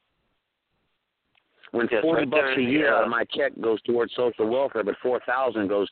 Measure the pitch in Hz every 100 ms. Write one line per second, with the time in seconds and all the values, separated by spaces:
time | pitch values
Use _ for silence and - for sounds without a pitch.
0 | _ _ _ _ _ _ _ _ _ _
1 | _ _ _ _ _ _ - 117 113 113
2 | 160 156 127 151 139 131 123 147 147 123
3 | 113 117 107 - 139 - 113 107 - 120
4 | 113 - 123 110 110 123 135 113 101 -
5 | 127 117 - 123 131 110 98 101 92